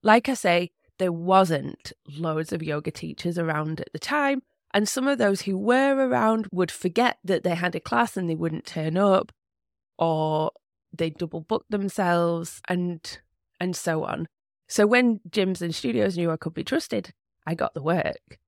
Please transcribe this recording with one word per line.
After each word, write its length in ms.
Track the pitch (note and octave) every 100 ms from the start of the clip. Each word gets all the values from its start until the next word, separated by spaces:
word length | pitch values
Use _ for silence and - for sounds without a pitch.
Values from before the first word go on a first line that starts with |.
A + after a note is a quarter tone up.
Like 280 | G#3+ A3+ B3+
I 60 | B3
say, 360 | F#3 E3+ F3 _ _ -
there 120 | F#3
wasn't 800 | E3+ F3 F#3+ F#3 D3+ C#3 - - - -
loads 460 | D3 E3 D#3 D#3+
of 100 | F3
yoga 280 | D#3 D3 D#3
teachers 460 | - D#3+ D3 F3 E3+
around 440 | D#3+ D3+ D#3 D#3+
at 100 | -
the 80 | -
time. 420 | - D4 C#4 C#4 _ _ _
And 140 | G3+ G#3+
some 180 | - C4+
of 80 | C4+
those 240 | G#3 G3
who 160 | - F#3+
were 380 | G3+ B3+ C#4 C4+
around 520 | C4 B3 A3 A3 G#3
would 180 | F3+ F3+
forget 460 | - F3+ G3 A#3+ - F3+
that 180 | F#3
they 120 | F#3 E3+
had 200 | F3 E3+
a 60 |
class 340 | - A#3 A#3 -
and 140 | F3
they 60 | D#3+
wouldn't 300 | E3 D#3+ -
turn 300 | E3 D#3 F3
up, 380 | G3+ F#3 - _ _ _ _ _ _ -
or 540 | E3 D#3 D#3 D#3 D#3 _ _ _ _ E3
they 140 | D#3+
double 320 | D#3 E3+ D#3+
booked 280 | D#3+ A3 _
themselves 920 | G#3 G3 - F3+ E3+ E3+ E3+ E3+ - -
and, 500 | F#3 F3 E3+ - - _ _ _ _
and 160 | F3+ F3
so 280 | - D#3
on. 240 | - - E3 _ _ _ _
So 180 | - G#3
when 320 | B3 B3 G#3+ E3+
gyms 320 | G#3 F#3+ F#3
and 140 | E3+ D#3+
studios 400 | A#3+ A#3 G3+ F3
knew 140 | E3+
I 60 | D#3+
could 160 | E3
be 100 | -
trusted, 500 | - D4+ - G#3+ - _ _ _ -
I 100 | E3+
got 180 | C3+
the 100 | D#3
work. 560 | D3 F3 - - _ -